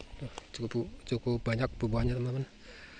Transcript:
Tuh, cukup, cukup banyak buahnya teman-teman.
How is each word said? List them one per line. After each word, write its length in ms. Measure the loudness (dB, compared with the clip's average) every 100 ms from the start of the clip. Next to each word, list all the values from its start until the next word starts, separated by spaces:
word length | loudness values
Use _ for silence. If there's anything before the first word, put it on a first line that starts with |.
| -12 -10
Tuh, 100 | -10 -10 -12
cukup, 320 | -4 0 0 -2 -6 -2
cukup 320 | 0 2 2
banyak 320 | 4 4 2 2
buahnya 320 | 2 4 4
teman-teman. 320 | 2 0 0 -4 -8 -16 -16 -16